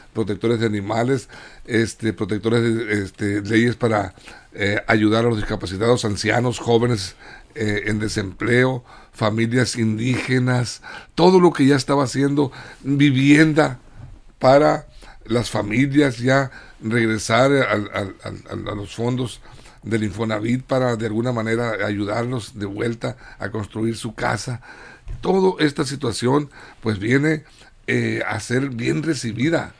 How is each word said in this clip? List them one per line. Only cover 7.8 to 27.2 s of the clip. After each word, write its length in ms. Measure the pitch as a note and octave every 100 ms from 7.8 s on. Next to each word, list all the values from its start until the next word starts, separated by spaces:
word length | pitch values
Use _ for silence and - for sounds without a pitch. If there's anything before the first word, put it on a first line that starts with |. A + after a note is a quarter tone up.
| G#2+
en 120 | G#2+
desempleo, 880 | G#2+ G#2+ F#2+ F2 A2 A#2+ C3 C3 - - -
familias 640 | - G#2+ A2 A2+ B2+ B2 B2
indígenas, 1040 | A2+ A2 A#2+ B2+ - C3 B2+ B2 A#2+ - - - - -
todo 240 | F3 F#3
lo 120 | F3
que 140 | - C3+
ya 80 |
estaba 300 | C#3+ C#3 C#3+
haciendo, 480 | C3 C3 C#3 C#3+ C3+ - - -
vivienda 1000 | C3+ C#3+ C#3+ C3 C#3 D3 D#3+ D3+ C#3+ B2 - - - - - -
para 480 | B2+ C#3+ D3+ D#3 - - - -
las 260 | - A#2 A2+
familias, 680 | G#2+ G#2+ A2+ C#3 C#3 C#3+ A#2
ya 340 | B2 C3+ C3+ - - -
regresar 680 | A2 A#2 A2+ A2 - A#2 C#3
al, 400 | C#3 A2 G#2 G2+
al, 220 | G2 G2 -
al, 200 | G#2 F#2 F2+
al, 200 | G2 F2+
a 60 |
los 200 | G#2 G2+
fondos 460 | - A#2+ B2+ B2 - - - - -
del 220 | - A2
Infonavit 580 | G#2 G2+ A2 G#2+ A2+ B2+
para 320 | - C3 B2+
de 120 | A2+ A2+
alguna 260 | G#2+ B2
manera 520 | A#2+ A2 A2+ A#2+ G#2
ayudarlos 760 | G#2 G2+ G2+ A2+ A#2+ B2+ G2+ G#2
de 80 | G2+
vuelta 500 | G#2 A#2 A#2 B2+ B2 - -
a 100 | G#2
construir 460 | A2 G2+ G#2+ A2+ A2+
su 180 | A#2
casa. 460 | - A#2+ A#2+ - A#2+ - - - - - -
Toda 440 | E3+ F#3+ F#3+ F#3
esta 200 | D3+ C3+
situación, 640 | C3 C3+ B2 F#2+ A#2+ C#3+ C#3+ - - -
pues, 200 | A2 G2+
viene, 440 | G#2+ C3+